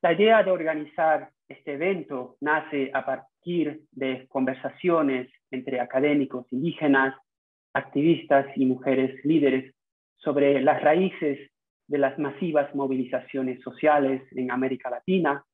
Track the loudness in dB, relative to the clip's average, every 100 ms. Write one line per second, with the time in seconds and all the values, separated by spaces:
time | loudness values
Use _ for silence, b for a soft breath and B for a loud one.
0 | 2 4 6 6 4 0 -2 -4 -8 -2
1 | 0 0 -2 _ _ -18 -12 -4 -2 -4
2 | -6 -10 -10 _ 0 0 0 -4 -2 -4
3 | -4 -8 -8 _ -6 -2 -2 -6 _ -8
4 | -6 -6 -6 -2 -2 -2 -10 -4 0 2
5 | 2 -2 -6 _ _ -10 -6 -4 -2 0
6 | 2 2 0 -6 -8 -4 -4 -2 2 4
7 | 2 -2 _ _ _ _ _ -8 -4 0
8 | 2 2 4 2 2 0 0 0 0 0
9 | 0 -2 0 2 4 0 -4 _ _ _
10 | _ _ -4 2 4 4 2 2 4 2
11 | 2 -2 -4 -4 -10 _ _ _ _ 0
12 | 0 0 -6 -4 -2 0 -2 -4 -2 -2
13 | -2 -6 -6 -6 -6 -8 -12 -2 2 2
14 | 2 -2 -8 -8 -4 -2 -4 -4 -8 -10
15 | -2 0 2 -2 _